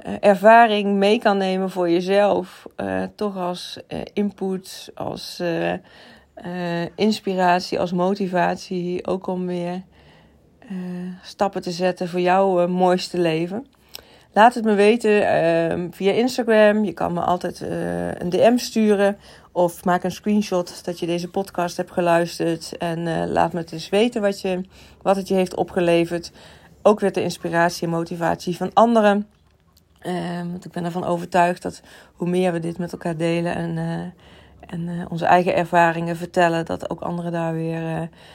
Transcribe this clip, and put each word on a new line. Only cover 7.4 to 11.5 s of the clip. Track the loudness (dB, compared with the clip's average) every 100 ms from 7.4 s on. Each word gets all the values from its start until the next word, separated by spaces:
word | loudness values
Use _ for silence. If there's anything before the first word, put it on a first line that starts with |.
| 2 2 0 -4
als | -2
motivatie. | 0 0 0 -2 0 0 -2 -6 -6 -4 -6 -4
Ook | -4 -4
om | -6 -4
weer, | -4 -6 -8 -12 _ -20 -20 _ _ _ _
eh, | -14 -10 -8 -10 -10 -12
stappen | -10 -2 -2